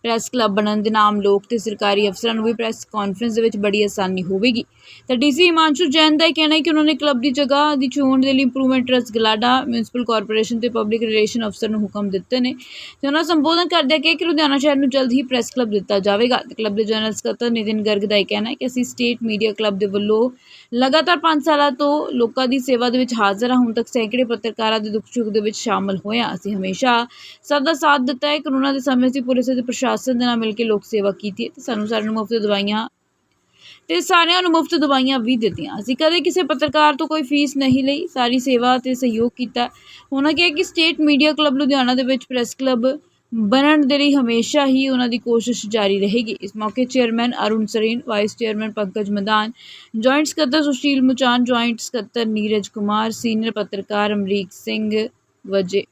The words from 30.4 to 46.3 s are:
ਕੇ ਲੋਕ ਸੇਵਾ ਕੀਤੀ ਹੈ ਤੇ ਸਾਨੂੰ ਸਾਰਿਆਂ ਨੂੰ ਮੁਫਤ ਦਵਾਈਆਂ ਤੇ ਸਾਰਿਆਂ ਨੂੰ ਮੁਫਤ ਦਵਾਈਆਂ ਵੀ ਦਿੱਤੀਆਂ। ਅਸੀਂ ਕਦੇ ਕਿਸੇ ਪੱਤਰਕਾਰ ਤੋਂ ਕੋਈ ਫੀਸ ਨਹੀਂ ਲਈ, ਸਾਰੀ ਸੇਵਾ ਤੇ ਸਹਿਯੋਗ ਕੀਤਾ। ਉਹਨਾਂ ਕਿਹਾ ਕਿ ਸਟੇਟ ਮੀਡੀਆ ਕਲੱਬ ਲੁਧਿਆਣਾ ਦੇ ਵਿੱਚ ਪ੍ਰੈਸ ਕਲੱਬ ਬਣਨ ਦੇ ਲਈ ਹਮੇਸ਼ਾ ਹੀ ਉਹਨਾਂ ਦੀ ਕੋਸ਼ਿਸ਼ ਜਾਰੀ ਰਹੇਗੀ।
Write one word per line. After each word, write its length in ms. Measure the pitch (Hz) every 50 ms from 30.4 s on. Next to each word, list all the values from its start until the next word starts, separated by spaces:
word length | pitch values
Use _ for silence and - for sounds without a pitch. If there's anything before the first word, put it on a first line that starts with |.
| 226 220
ਕੇ 120 | 208 220 233
ਲੋਕ 200 | 220 214 202 -
ਸੇਵਾ 260 | - - 214 196 202
ਕੀਤੀ 340 | 190 - - 208 190 226 233
ਹੈ 40 | - _
ਤੇ 60 | -
ਸਾਨੂੰ 260 | - - 240 208 214 208
ਸਾਰਿਆਂ 180 | 226 220 214
ਨੂੰ 80 | 214 220
ਮੁਫਤ 200 | 220 214 202 233 226
ਦਵਾਈਆਂ 460 | 208 208 202 196 202 202 208 214 226 233 _ _ _ _ _ _ _ _ _ _ _ _ _ _ - - - - _ -
ਤੇ 120 | 330 359
ਸਾਰਿਆਂ 420 | 349 359 370 349 339 330 349 370
ਨੂੰ 80 | 370 349
ਮੁਫਤ 220 | 320 330 - - 339
ਦਵਾਈਆਂ 440 | 311 294 285 277 262 254 262 269 254
ਵੀ 180 | 220 233 262
ਦਿੱਤੀਆਂ। 420 | 226 226 196 - - 151 98 98 202
ਅਸੀਂ 160 | 202 233 262
ਕਦੇ 240 | - 311 311 339 359
ਕਿਸੇ 220 | - 359 285 370
ਪੱਤਰਕਾਰ 520 | 359 - 302 254 294 294 254 302 302 302 294
ਤੋਂ 120 | 254 320
ਕੋਈ 160 | - 311 311
ਫੀਸ 340 | 285 247 294 285 294 269 285
ਨਹੀਂ 280 | 269 277 262 254 269 262
ਲਈ, 220 | 269 285 302 359
ਸਾਰੀ 320 | 349 - 262 247 240 247 262
ਸੇਵਾ 400 | 247 269 254 233 240 247 254 254
ਤੇ 160 | 247 254 254
ਸਹਿਯੋਗ 360 | 247 262 247 220 220 233 247 _
ਕੀਤਾ। 320 | - 247 240 - 240 240 254 - - - - - - - _
ਉਹਨਾਂ 200 | 277 269 277 302
ਕਿਹਾ 160 | 311 285 349 349
ਕਿ 160 | 294 311 381
ਸਟੇਟ 360 | - - 339 320 330 330 -
ਮੀਡੀਆ 320 | 311 294 294 262 302 302
ਕਲੱਬ 240 | 302 294 302 294 254
ਲੁਧਿਆਣਾ 380 | 269 294 262 277 269 254 240 254
ਦੇ 80 | 254
ਵਿੱਚ 220 | 262 247 269 254 - _
ਪ੍ਰੈਸ 260 | 254 247 240 - -
ਕਲੱਬ 440 | - 269 262 254 233 233 262 277 302 _ _ _ _ _ _ 240
ਬਣਨ 540 | 226 214 202 240 269 277 294 311 302 294 247
ਦੇ 100 | 294 285
ਲਈ 160 | 285 285 277
ਹਮੇਸ਼ਾ 520 | 285 254 233 233 226 226 - - 294 277
ਹੀ 220 | 269 262 262 269 269
ਉਹਨਾਂ 200 | 262 247 247 240
ਦੀ 100 | 233 240
ਕੋਸ਼ਿਸ਼ 480 | - 240 233 233 - 240 233 - - 208
ਜਾਰੀ 320 | 220 220 202 202 196 196
ਰਹੇਗੀ। 360 | 196 202 196 247 233 220